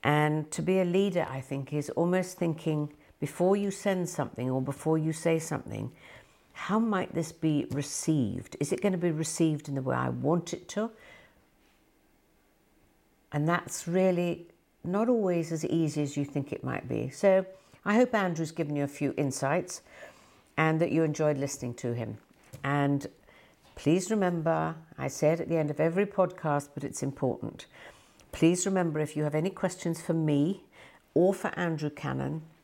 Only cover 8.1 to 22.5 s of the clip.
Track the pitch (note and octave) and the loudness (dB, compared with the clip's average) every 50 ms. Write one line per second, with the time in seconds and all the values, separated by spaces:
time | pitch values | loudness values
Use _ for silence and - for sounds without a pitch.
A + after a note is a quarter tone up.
8.1 | D#3+ D3+ B2+ G2+ - - - - - - D3 D3 - - - G#3 F#3 F3 E3 F3 | 2 2 2 0 -2 -6 -8 -12 -4 -4 -2 -2 -2 0 0 0 0 2 0 0
9.1 | D#3 D3+ D#3+ D#3 - - E3+ D#3+ D#3 C#3+ - - C#3 C3+ C3 C3+ B2+ B2 B2+ B2+ | 0 0 -2 -4 0 2 2 2 2 0 -2 -4 -4 -4 -2 0 0 0 0 -2
10.1 | B2 B2 B2 C#3 E3 F3 E3+ - - - - - - G#3 G#3+ A3+ A3+ - - - | -2 0 2 2 2 2 0 -2 -8 -10 -10 -8 -4 -4 -4 -4 -6 -12 -20 -20
11.1 | - - - - _ _ _ _ _ _ _ _ _ _ _ _ _ _ _ _ | -20 -20 -20 -20 _ _ _ _ _ _ _ _ _ _ _ _ _ _ _ _
12.1 | _ _ _ _ _ _ _ _ _ _ _ _ _ _ _ _ _ _ _ _ | _ _ _ _ _ _ _ _ _ _ _ _ _ _ _ _ _ _ _ _
13.1 | _ _ _ _ - D3 D3 D#3+ F3 - - - - - - E3+ E3+ F#3 F#3+ F#3+ | _ _ _ _ -2 0 2 2 0 0 -2 -6 -10 -8 -6 0 2 4 4 4
14.1 | F3+ E3+ F3 F3 E3 E3 E3+ - - _ _ _ _ _ _ F3 F3+ G3+ A3+ A#3 | 4 2 0 0 -2 -4 -8 -20 -20 _ _ _ _ _ _ -4 0 0 2 2
15.1 | B3+ A3+ G#3 F#3 F3 E3+ E3 D#3 E3 D#3 D#3 - - E3 E3 D3+ D3+ D3+ D3 C#3 | 2 2 2 2 2 0 0 -2 -4 -4 -2 0 2 2 2 2 2 0 -2 -2
16.1 | C#3+ D3 C#3+ C#3 - D3 C3+ - - - - B2+ B2 - - B2+ B2+ A2 A2+ C3+ | 0 -4 -4 -2 -2 -6 -4 -4 -8 -6 -6 -6 -6 -6 -4 -4 -4 -4 -4 -4
17.1 | - - - G3+ F#3+ F#3+ F#3 F#3 - - _ _ - - _ F#3+ G#3 A3+ B3+ B3 | -6 2 4 6 6 6 2 0 -10 -20 _ _ -20 -8 _ 2 4 4 4 4
18.1 | B3 G#3+ G3 F3+ E3+ D#3 E3 D#3 D#3+ - E3 D3 D3 D3 C#3+ C#3 C#3+ - D3 C#3 | 4 0 0 0 0 -2 -4 -4 -2 -4 -4 -2 0 -2 -2 -2 -2 -2 -2 -2
19.1 | - - D3+ C#3 B2 - - C3+ D3 F3+ F3 - - - _ - - - - - | 0 0 -2 -2 0 -2 0 0 0 0 -2 -4 -10 -14 _ -20 -20 -20 -20 -20
20.1 | - - - - - - _ _ _ - D#3 D#3+ D#3+ D#3+ E3+ - - D#3+ D#3+ D3+ | -20 -20 -20 -20 -20 -20 _ _ _ 2 2 4 4 4 2 2 4 4 4 2
21.1 | D3 - D#3+ D3+ D3+ C3+ C#3 C3+ - - - A#2+ A#2 - - B2 A#2+ A#2+ A#2 A2 | 2 2 2 2 2 2 -2 -4 -4 -6 -8 -8 -8 -6 -4 -4 -4 -2 -4 -6
22.1 | A2 G#2+ _ _ _ _ _ - | -8 -12 _ _ _ _ _ -20